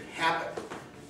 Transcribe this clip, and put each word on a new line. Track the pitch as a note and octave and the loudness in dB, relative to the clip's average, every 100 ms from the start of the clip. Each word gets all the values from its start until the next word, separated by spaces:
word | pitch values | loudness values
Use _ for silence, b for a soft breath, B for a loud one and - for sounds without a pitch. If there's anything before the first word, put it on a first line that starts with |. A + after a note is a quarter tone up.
| - - | -4 4
happened. | E3 E3+ - - - - - - | 4 4 2 -2 -4 -8 -10 -12